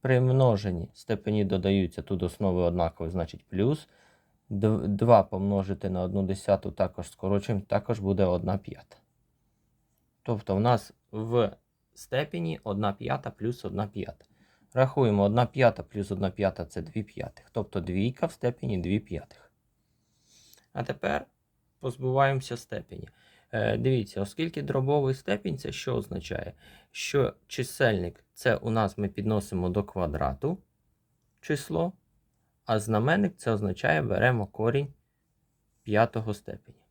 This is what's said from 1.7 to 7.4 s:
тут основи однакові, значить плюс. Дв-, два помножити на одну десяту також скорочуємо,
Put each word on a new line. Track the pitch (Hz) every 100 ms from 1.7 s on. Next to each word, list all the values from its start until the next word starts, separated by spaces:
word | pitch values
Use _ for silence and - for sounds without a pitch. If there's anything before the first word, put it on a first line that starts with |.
| 98 90 -
тут | - 95
основи | 90 - 101 90
однакові, | 87 87 82 - 82
значить | 90 82 - _
плюс. | 92 113 151 - _ _ _ _ _ _
Дв-, | 101 107 110 73
два | 98 117 110
помножити | - 98 98 101 95 98 98
на | 92
одну | 90 98
десяту | 95 98 - 98 95
також | - 92 - 87
скорочуємо, | - 95 101